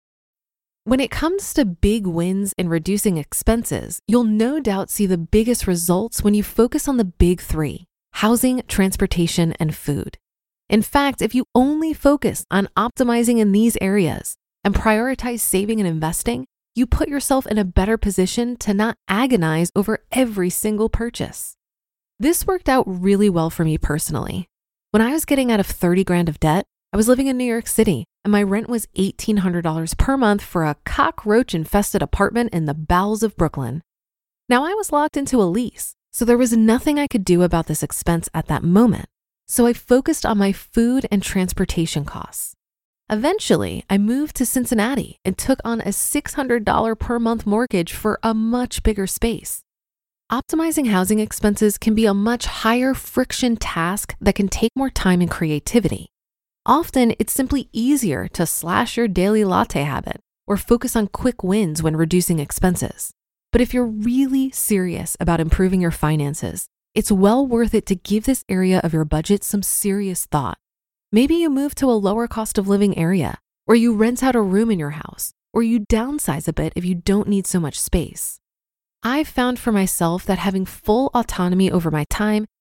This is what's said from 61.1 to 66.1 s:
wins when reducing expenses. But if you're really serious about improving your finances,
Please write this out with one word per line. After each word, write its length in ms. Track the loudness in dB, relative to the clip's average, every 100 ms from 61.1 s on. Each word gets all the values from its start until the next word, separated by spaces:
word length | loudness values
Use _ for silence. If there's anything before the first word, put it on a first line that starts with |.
| -2 -4 -2
wins 400 | -2 0 0 0
when 140 | -2 0
reducing 420 | 2 2 2 -2
expenses. 720 | -2 0 0 0 -4 -8 -14 -16 _ _ _
But 100 | 0
if 140 | 2
you're 100 | 0
really 640 | -2 -2 0 2 2 2 0
serious 640 | -2 0 0 0 -4 -6 -4
about 200 | 0 0
improving 420 | 2 2 2 2
your 80 | 0
finances, 800 | 0 0